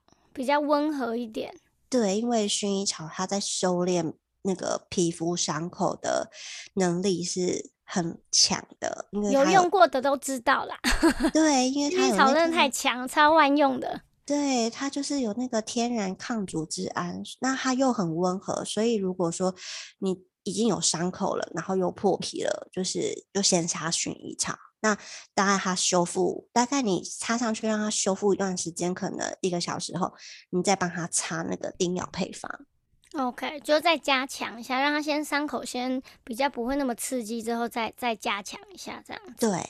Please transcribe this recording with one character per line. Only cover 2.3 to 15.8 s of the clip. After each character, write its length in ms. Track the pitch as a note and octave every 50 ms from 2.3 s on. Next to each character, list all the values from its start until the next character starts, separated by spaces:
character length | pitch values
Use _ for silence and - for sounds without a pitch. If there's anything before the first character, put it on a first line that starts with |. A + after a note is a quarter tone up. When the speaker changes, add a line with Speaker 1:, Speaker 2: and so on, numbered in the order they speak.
| A#3+ A3 G#3
Speaker 2:
薰 200 | G3+ - - G#3
衣 180 | G3+ G3 G3 G3
草 240 | - - - D#3+ D#3
它 140 | - - F#3
在 140 | - G3 G3+
收 380 | - - - - G3 F#3 F3+
敛 360 | F3 F3+ F#3 F3+ E3+ D#3+ D3 - _ _ _ _ _ -
那 100 | G3 F3+
个 320 | - - - - - - -
皮 200 | - G3 E3+ E3
肤 260 | E3+ - E3 E3+ F3
伤 320 | F3 - - D3+ D3+ E3+
口 280 | F3+ - - F3 - -
的 340 | - - - - - - - - - - - - - - - -
能 260 | F#3+ F#3 F3 E3+ F3+
力 220 | F#3+ G3+ F3+ E3+ F3
是 480 | - - F#3 F3+ F3+ - - - - _ _ _
很 380 | - - F#3+ E3 E3+ - - _ -
强 320 | - - - - - - - _ - -
的， 280 | - - - - - - G3
因 100 | G#3 G#3
为 100 | G3+ C4+
它 60 | C4+
有 60 | C#4
Speaker 1:
有 60 | - G4 F#4
用 80 | F4+ E4+
过 160 | G#4 F#4+ E4+
的 120 | C4 - C4
都 160 | A#3+ C#4 C#4+
知 220 | C4+ - C#4 C4+ A#3+
道 220 | - C#4+ C4 A#3 -
啦。 120 | - - - - B3 - - - D#4+ - - B3 C#4+ -
Speaker 2:
对， 340 | D#4 D#4+ D4+ C#4 B3+ B3+ C4
因 180 | C4+ C#4+ C#4+ D4
为 60 | F4+
它 120 | F#4 F#4+
有 80 | F#4 -
那 0 |
个 0 |
Speaker 1:
薰 0 |
衣 20 | E4+
草 140 | C#4 C4+ C#4+
真 160 | D#4+ E4+ E4
的 40 | E4
太 140 | F4 D4+ C4+
强， 380 | - - - C4 A#3 B3 B3+
超 240 | B3 - D#4 D4+ -
万 260 | D#4+ G#3+ - C#4 C#4+
用 220 | D4 C#4+ C4+ B3+ B3
的。 220 | - - - - _ _ _ _ _
Speaker 2:
对， 460 | - C#4+ D4 C#4+ C#4 C4 A#3+ A3+ A#3
它 220 | - - C#4 C#4
就 100 | - C#4+
是 200 | C#4 - C#4+ C#4
有 120 | B3 G#3 G3+
那 140 | A#3+ B3+
个 120 | B3+ A#3 A3
天 320 | A3 - - A#3+